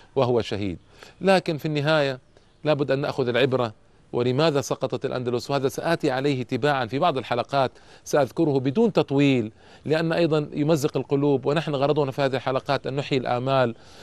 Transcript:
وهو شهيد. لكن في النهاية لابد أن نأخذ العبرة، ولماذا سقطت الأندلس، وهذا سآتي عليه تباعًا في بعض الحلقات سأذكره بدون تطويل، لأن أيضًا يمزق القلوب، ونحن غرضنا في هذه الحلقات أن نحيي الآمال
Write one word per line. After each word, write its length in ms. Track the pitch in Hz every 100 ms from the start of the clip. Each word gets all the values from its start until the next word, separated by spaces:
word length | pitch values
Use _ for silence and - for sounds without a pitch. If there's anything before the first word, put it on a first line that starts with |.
| - 135
وهو 260 | 123 120
شهيد. 360 | - 101 101 87 - - - -
لكن 360 | 185 185 175 151
في 80 | 156
النهاية 540 | 151 143 156 139 131 _ _ _ _
لابد 280 | 151 143 135
أن 80 | 135
نأخذ 280 | 143 - 123
العبرة، 460 | 117 135 127 117 - _ _ _
ولماذا 480 | 120 123 127 165 139
سقطت 440 | - 143 131 123 131
الأندلس، 460 | 127 120 120 -
وهذا 160 | 139 131
سآتي 440 | - 165 165 147
عليه 320 | 127 143 131
تباعًا 420 | 117 127 147 135 113
في 140 | 135
بعض 180 | 175 131
الحلقات 540 | 117 123 110 139 127 - - -
سأذكره 560 | - 151 127 - 160 135
بدون 340 | 131 135 226
تطويل، 580 | 165 147 139 143 131 107 - - - 131
لأن 260 | 156 165
أيضًا 380 | 165 165 156 147
يمزق 440 | - 147 160 147 135
القلوب، 480 | - 139 143 135 127
ونحن 300 | 156 151 139
غرضنا 360 | 139 151 135
في 100 | 135
هذه 140 | 135 127
الحلقات 520 | 135 131 - 135 -
أن 80 | 139
نحيي 240 | 135 135
الآمال 560 | 123 123 131 135 123 113 - -